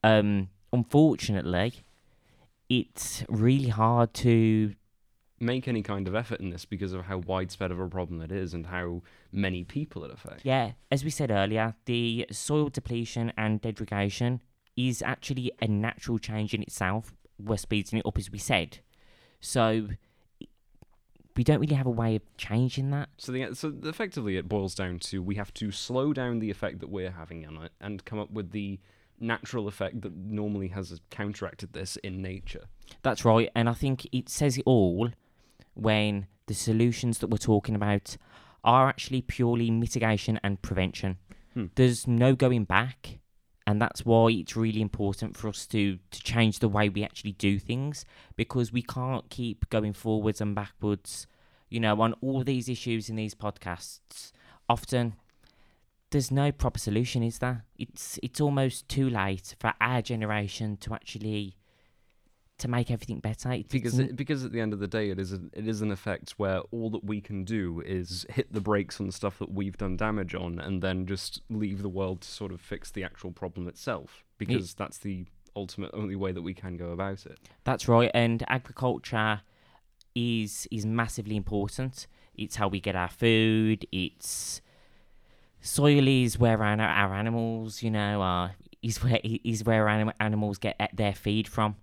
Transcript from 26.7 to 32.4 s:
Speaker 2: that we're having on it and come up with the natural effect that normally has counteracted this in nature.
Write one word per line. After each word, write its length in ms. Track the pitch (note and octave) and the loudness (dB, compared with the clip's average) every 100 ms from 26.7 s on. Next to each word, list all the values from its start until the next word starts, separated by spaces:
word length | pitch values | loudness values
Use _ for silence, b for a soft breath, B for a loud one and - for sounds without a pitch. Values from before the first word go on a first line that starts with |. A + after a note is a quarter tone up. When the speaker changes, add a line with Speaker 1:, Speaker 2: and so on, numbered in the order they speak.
| F2+ | -6
Speaker 2:
that 80 | - | -10
we're 220 | G2 F#2 | -6 -8
having 360 | F2 D#2+ E2 D#2 | -8 -12 -14 -14
on 160 | D#2 | -14
it 80 | E2 _ | -16 _
and 200 | G2+ G2+ - | -12 -10 -8
come 120 | G#2+ | -8
up 120 | G#2 | -8
with 220 | G#2+ F2+ | -8 -8
the 280 | G#2 G2 F#2+ b b b _ | -8 -6 -8 b b b _
natural 480 | A2+ A#2 - B2 G#2 | -4 -4 -4 -6 -6
effect 320 | G2 F#2+ A#2+ | -4 -6 -4
that 160 | G2 E2 | -10 -10
normally 520 | F#2+ G#2 G#2 G2+ F#2+ | -6 -4 -2 -2 -4
has 320 | F#2+ F2 F2 _ | -6 -8 -12 _
counteracted 640 | - G#2 G2+ F#2+ - F2+ | -6 -6 -4 -8 -10 -14
this 220 | - F#2+ - | -10 -10 -8
in 240 | G2+ F#2 | -8 -8
nature. 440 | F#2+ F#2+ | -8 -8